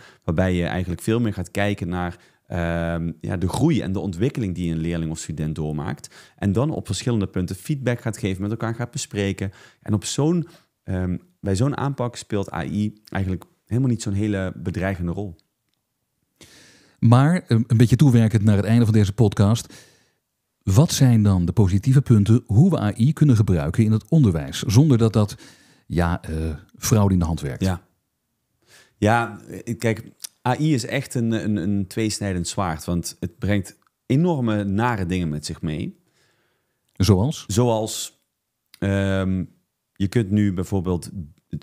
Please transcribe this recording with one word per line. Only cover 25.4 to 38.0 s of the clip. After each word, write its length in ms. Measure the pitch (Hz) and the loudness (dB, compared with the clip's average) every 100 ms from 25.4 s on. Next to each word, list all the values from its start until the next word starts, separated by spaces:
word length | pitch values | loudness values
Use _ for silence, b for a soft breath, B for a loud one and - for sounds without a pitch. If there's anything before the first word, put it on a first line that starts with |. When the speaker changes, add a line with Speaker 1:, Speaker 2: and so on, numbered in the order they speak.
| b b b b _ | b b b b _
Speaker 2:
ja, 340 | 80 85 85 | -2 0 -2
eh, 120 | - 80 80 78 - - | -4 -6 -4 -6 -14 -10
fraude 360 | - 113 101 | 0 2 4
in 60 | 95 | 2
de 60 | 82 | 0
hand 160 | 80 | -2
werkt. 220 | 71 64 | -6 -4
Speaker 1:
Ja. 180 | 92 87 - _ _ _ _ _ _ _ b b b _ | -2 -2 -8 _ _ _ _ _ _ _ b b b _
Ja, 420 | 104 117 113 107 - 95 | 2 2 0 -8 -16 -14
eh, 140 | - 117 | -10 -4
kijk, 340 | 117 98 - _ - - 127 | -2 -4 -8 _ -20 -8 -4
A 100 | 123 | 0
I 140 | 156 | 0
is 120 | 139 - | 0 -2
echt 280 | 131 - | -6 -4
een, 180 | 127 113 | -2 -2
een, 240 | 113 101 104 | 0 0 -2
een 320 | 87 101 92 | 0 -2 -4
tweesnijdend 600 | - 110 - 101 90 85 | -4 -4 -2 -4 -4 -4
zwaard. 380 | - 92 78 - | -4 -4 -4 -4
Want 320 | 87 82 - | -4 -4 -10
het 180 | 87 - | -12 -6
brengt 400 | 95 101 90 - _ _ _ | -2 -2 -4 -14 _ _ _
enorme 580 | 131 175 156 120 107 | 0 2 0 0 -2
nare 420 | 101 98 120 110 87 | -2 0 0 -2 -2
dingen 240 | 92 85 | -2 -2
met 160 | 76 - | -4 -8
zich 160 | 80 | -8
mee. 380 | 82 78 - - _ _ _ _ _ _ _ _ _ | -6 -6 -8 -12 _ _ _ _ _ _ _ _ _
Speaker 2:
Zoals? 500 | _ 95 95 123 - - | _ 4 4 4 -4 -4
Speaker 1:
Zoals, 720 | 101 123 110 107 - | 0 2 0 -2 -8